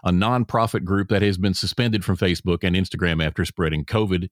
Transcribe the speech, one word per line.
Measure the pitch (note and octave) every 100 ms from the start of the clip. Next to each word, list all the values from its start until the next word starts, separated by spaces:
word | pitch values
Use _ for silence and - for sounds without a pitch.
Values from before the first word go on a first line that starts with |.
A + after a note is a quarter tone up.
a | -
nonprofit | F2 A2 B2 A2 A#2 A2+ G#2+
group | F#2 G2 G2
that | G2+
has | G#2 F2+
been | G2
suspended | F2+ F#2 - A#2+ G#2+
from | - F#2
Facebook | F#2 F2 F2+ F2
and | F#2+ F#2
Instagram | F#2 - F2 D#2+
after | D#2 - E2+
spreading | - D#2+ D#2 D2
covid | A2 G#2 F#2 F#2